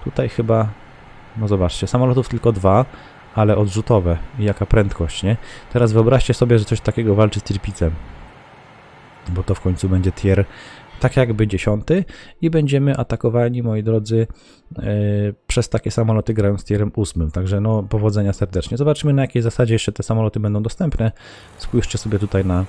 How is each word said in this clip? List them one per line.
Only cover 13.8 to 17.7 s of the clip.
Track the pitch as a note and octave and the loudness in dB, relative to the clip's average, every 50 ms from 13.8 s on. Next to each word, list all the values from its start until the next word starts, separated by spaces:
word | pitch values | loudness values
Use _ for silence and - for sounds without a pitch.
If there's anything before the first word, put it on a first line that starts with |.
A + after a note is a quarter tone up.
| G#2 | 0
drodzy, | A2+ A2+ A2 G#2+ G#2+ A2+ A2+ A2+ A2 - _ _ - - _ _ - - - | 0 0 0 0 0 0 0 0 0 -4 _ _ -20 -20 _ _ -18 -14 -8
e, | - G#2+ G#2 G#2 G#2 G#2 G#2 G#2 G#2 G#2 G2+ _ _ _ | -4 -2 -2 0 0 0 0 0 0 -2 -4 _ _ _
przez | - - A2+ - | -2 -2 -2 0
takie | - A2+ - - | -4 -4 -4 -2
samoloty | - - A#2 A2 A2 A2 G#2 - A2+ | -2 0 0 2 2 0 0 0 -2
grając | G#2+ G2+ G2+ G2+ G2 - | 0 2 0 0 -2 -2
tierem | - G#2 G2+ G#2 G#2 - | -2 -2 0 0 -2 -2
ósmym. | - G#2 - - E2+ D#2+ D#2 | -4 -4 -4 -2 -4 -4 -2
Także | - F2+ F#2 F#2 G2+ G2+ | -2 -4 -2 -2 -2 0
no, | G#2 A2 | 0 0